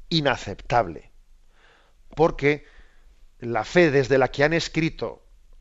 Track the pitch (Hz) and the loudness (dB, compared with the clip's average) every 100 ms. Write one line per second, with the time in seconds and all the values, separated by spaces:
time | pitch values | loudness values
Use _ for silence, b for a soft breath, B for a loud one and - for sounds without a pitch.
0 | - 165 143 117 - 95 - 120 92 73 | -4 -2 0 -2 -4 -10 -2 0 0 -6
1 | - - - - _ b b b b b | -18 -20 -20 -20 _ b b b b b
2 | - - 165 - 143 147 - b b b | -8 0 0 2 0 0 -6 b b b
3 | b b - - 120 117 - 180 165 139 | b b -20 -14 -6 -6 0 4 4 4
4 | 120 135 127 - 147 165 - 160 160 - | 2 2 2 0 0 0 -4 -4 -4 -4
5 | 113 - - - - - | -12 -12 -20 -20 -20 -20